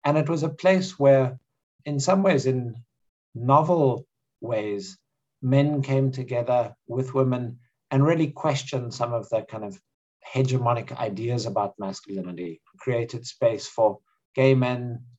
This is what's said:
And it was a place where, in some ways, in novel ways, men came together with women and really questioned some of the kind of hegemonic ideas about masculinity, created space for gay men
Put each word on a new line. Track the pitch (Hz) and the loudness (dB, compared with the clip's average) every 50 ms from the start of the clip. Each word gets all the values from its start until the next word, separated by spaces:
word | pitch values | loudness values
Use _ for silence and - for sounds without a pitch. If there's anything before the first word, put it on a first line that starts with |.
| - | 0
And | 143 147 | 0 0
it | 156 143 147 | 0 0 0
was | 170 151 156 | -2 -2 -2
a | 156 | -4
place | - - - 185 190 185 185 - - | -6 2 2 4 4 4 2 -4 -4
where, | - 139 139 139 135 131 127 - - _ _ _ _ _ _ _ _ _ | 2 6 6 6 6 4 0 -4 -10 _ _ _ _ _ _ _ _ _
in | 147 147 139 | -6 -4 -2
some | 139 180 190 190 196 | 2 2 2 4 4
ways, | 196 165 135 127 | 4 2 2 2
in | 131 131 127 120 120 117 - - _ _ _ _ _ _ _ _ _ _ | 0 0 0 -2 -6 -10 -12 -18 _ _ _ _ _ _ _ _ _ _
novel | 117 120 123 139 151 156 165 180 165 147 131 117 117 - _ _ _ _ _ _ _ | -6 2 4 4 4 6 4 2 4 4 2 2 0 -8 _ _ _ _ _ _ _
ways, | 113 117 117 107 107 107 101 101 95 95 95 _ _ _ _ _ _ _ _ _ | -6 -4 -4 -4 -2 -4 -6 -6 -8 -12 -16 _ _ _ _ _ _ _ _ _
men | - 127 131 139 143 147 151 139 | -2 2 4 4 4 2 0 -2
came | 135 135 135 135 135 135 | -2 0 0 2 2 0
together | 131 131 127 120 127 120 120 123 123 123 117 117 - _ _ | -2 -4 -8 -4 -4 -4 -2 0 0 0 0 -2 -8 _ _
with | - - 131 131 131 131 | -8 -6 -4 -4 -2 0
women | 135 131 127 127 123 123 117 120 - _ _ _ _ _ _ | 0 0 2 0 -2 -4 -8 -10 -14 _ _ _ _ _ _
and | 131 135 143 | 2 4 4
really | 156 170 160 160 | 4 4 2 0
questioned | 143 151 - - 156 139 139 - - - 127 120 117 120 | -2 -2 -4 -2 -2 -2 -2 -4 -6 -8 -6 -6 -8 -6
some | - 120 120 120 | -6 -4 -4 -4
of | 117 104 - | -6 -4 -4
the | 117 110 107 | -4 -4 -4
kind | - - 110 107 | -6 -12 -12 -10
of | 101 95 - _ _ _ _ _ _ _ _ _ - - | -12 -14 -16 _ _ _ _ _ _ _ _ _ -6 -2
hegemonic | 131 135 131 131 131 123 120 120 117 107 - 120 | 0 0 2 0 0 2 2 0 0 -2 -10 -8
ideas | - 117 110 101 95 117 117 123 120 120 | -6 -6 -6 -6 -6 -4 -4 -4 -2 -4
about | 117 101 107 101 101 - - | -2 -2 -2 -2 -2 -4 -8
masculinity, | 98 98 95 - - 101 98 95 90 90 87 82 87 85 80 - _ _ _ _ | -10 -10 -10 -10 -12 -10 -10 -8 -8 -8 -10 -10 -10 -12 -12 -14 _ _ _ _
created | - 131 123 117 117 117 - 117 - | -6 -4 -2 -2 -4 -6 -8 -12 -12
space | - - _ - 117 113 104 - | -14 -8 _ 0 0 0 0 -8
for | - - - 113 107 98 - _ _ _ _ _ _ _ | -10 0 2 2 2 2 0 _ _ _ _ _ _ _
gay | 131 131 135 135 | 4 4 6 6
men | 131 127 123 127 123 123 123 120 120 - - - | 4 2 0 -2 -4 -6 -10 -10 -12 -14 -20 -20